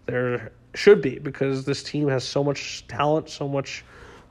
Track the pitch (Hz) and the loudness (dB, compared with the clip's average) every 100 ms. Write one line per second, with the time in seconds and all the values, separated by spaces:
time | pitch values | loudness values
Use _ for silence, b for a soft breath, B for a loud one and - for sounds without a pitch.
0 | - 127 127 120 110 - - - 202 208 | -4 -2 0 -2 -6 -18 -16 4 8 8
1 | 139 131 147 - 135 135 135 139 - 147 | 6 -4 -8 -4 -2 -2 -2 -4 -4 -2
2 | 147 131 - 143 143 139 - - - 113 | 0 0 0 0 0 -2 -6 -12 -8 -2
3 | 147 156 - - 143 139 139 - - B | 2 2 -2 -8 -4 -4 -4 -10 -14 B
4 | B B B | B B B